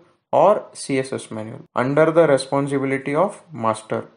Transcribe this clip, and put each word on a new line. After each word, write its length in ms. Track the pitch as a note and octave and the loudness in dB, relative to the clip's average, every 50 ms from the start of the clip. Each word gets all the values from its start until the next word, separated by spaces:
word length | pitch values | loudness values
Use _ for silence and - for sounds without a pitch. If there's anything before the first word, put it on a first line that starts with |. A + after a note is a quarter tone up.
| _ _ _ _ _ _ | _ _ _ _ _ _
or 220 | - C3 D#3 F#3+ G#3 - - - | 0 4 4 4 4 2 -2 -12
C 260 | - - - - C#3 C3 | -16 -12 -8 -4 -2 -2
S 100 | C3 - A#2+ A2+ | -2 -4 -6 -10
S 120 | - - | -10 -10
manual 300 | A2+ A2 G#2+ A2+ - - - _ - - | -10 -10 -10 -10 -14 -16 -16 _ -4 -2
under 240 | B2 C3+ C#3+ D3+ D#3+ E3 D#3+ E3 | -2 0 2 2 4 4 6 4
the 80 | E3+ | 4
responsibility 880 | D3 C#3 C3 - - C#3+ C#3 C#3+ C#3+ C#3+ C#3 C3+ C3+ C3+ C3+ C3+ C#3+ C#3+ D#3 F#3 | 4 4 2 0 0 -2 -2 -2 -2 -2 -2 -2 -2 -4 -4 -4 -2 0 0 0
of 180 | G#3 G3+ - - - | 0 -2 -8 -18 -16
master. 480 | D#3 C#3+ A#2 A2 A2 - - - A#2+ A2+ - - _ | -8 -4 -2 -2 -2 -2 -4 -6 -6 -6 -6 -8 _